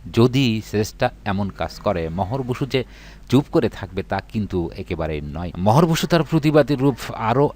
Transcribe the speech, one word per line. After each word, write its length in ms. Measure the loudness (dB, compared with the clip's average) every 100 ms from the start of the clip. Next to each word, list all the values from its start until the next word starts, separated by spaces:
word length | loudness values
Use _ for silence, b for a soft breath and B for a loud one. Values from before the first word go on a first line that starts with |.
| -4
যদি 500 | 2 4 4 0 0 -2
শ্রেষ্ঠা 420 | -2 -2 -2 -4 -2
এমন 260 | -4 -2 -2
কাজ 300 | -4 -8 -4
করে, 280 | -2 -2 -2
মহর 340 | -4 -4 -4
বসু 240 | -4 -4 -2
যে 180 | -2 B B B B 2
চুপ 160 | 2 4
করে 160 | 2 2
থাকবে 340 | -2 -8 -6
তা 180 | -4 -6
কিন্তু 500 | -4 -4 -2 -2 -4 -6
একেবারে 440 | -6 -4 -4 -4
নয়। 320 | -6 -8 -8 -2
মহর 280 | 2 4 4
বসু 200 | 2 2
তার 160 | 0
প্রতিবাদের 560 | 2 2 4 4 4 2
রূপ 180 | 2 0 -4
আরও 360 | -4 0 2 2